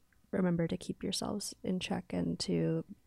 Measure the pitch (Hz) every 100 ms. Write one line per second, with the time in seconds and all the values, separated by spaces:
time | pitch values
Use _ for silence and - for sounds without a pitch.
0 | _ _ - 190 180 170 165 180 - 190
1 | - - - 208 - - - 185 - 180
2 | - 180 170 170 - 170 165 165 - -